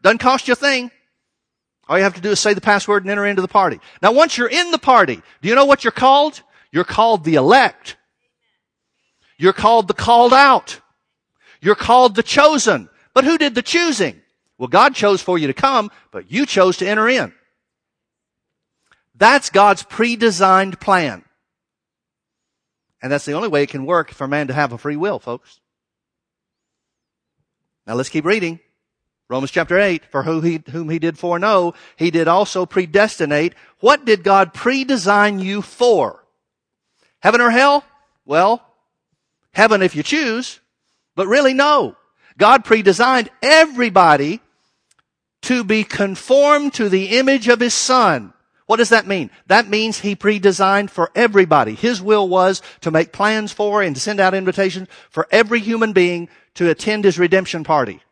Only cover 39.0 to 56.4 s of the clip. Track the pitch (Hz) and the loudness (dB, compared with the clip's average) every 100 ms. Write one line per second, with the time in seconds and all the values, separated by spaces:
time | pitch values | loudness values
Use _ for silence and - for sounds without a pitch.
39 | _ _ _ _ _ - 220 208 185 147 | _ _ _ _ _ 0 2 2 0 -2
40 | - 302 269 226 254 - _ _ _ _ | -4 -4 -2 -6 -8 -18 _ _ _ _
41 | _ - 190 262 269 262 285 294 135 - | _ -8 0 2 2 2 0 0 -2 -10
42 | _ _ _ _ 208 262 - 220 196 180 | _ _ _ _ 4 4 4 2 2 2
43 | 247 254 220 _ 254 320 320 247 240 190 | 2 0 -4 _ 2 4 4 0 0 4
44 | 170 147 147 214 _ _ _ _ _ _ | 4 4 0 -8 _ _ _ _ _ _
45 | _ _ _ _ - 247 196 220 208 - | _ _ _ _ -4 -4 0 -2 -2 -4
46 | 202 185 - 269 285 294 285 - 208 190 | -4 -6 0 2 4 2 0 -4 -2 -2
47 | 196 233 262 269 220 233 240 - - 254 | 0 0 2 0 2 0 0 -2 0 2
48 | 208 139 98 _ _ _ - 226 226 226 | 2 0 -6 _ _ _ -4 0 4 2
49 | 185 196 117 _ _ 196 208 208 220 208 | 0 -8 -8 _ _ 0 2 -4 -4 -6
50 | 208 196 202 208 190 185 190 196 202 - | -8 -4 -4 0 0 2 0 0 -2 -4
51 | 165 - 240 202 180 151 110 110 233 214 | -4 0 2 2 4 2 0 -2 -4 -4
52 | 190 214 190 185 185 190 - _ 170 160 | -2 0 0 0 0 -2 -12 _ -4 -2
53 | 165 - 196 220 208 - 208 208 185 131 | -4 -2 -2 -2 -6 -6 -2 -2 -2 -4
54 | 208 202 190 190 185 180 190 180 185 - | -8 0 0 0 -4 -2 -4 -6 -16 -20
55 | _ - - 214 214 233 208 226 220 190 | _ -8 0 0 0 -2 -4 -4 0 0
56 | 180 175 170 _ | 0 -2 -10 _